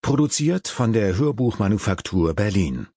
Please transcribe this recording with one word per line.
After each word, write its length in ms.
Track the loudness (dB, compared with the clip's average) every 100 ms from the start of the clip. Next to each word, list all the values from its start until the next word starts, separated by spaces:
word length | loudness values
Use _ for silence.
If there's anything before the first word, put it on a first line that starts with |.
Produziert 640 | 0 0 0 0 0 -2 -4
von 260 | -2 0
der 240 | 2 2 2
Hörbuchmanufaktur 1160 | 0 0 -2 0 0 0 0 -4 -2 0 2
Berlin. 540 | 2 0 2 0 -2 -10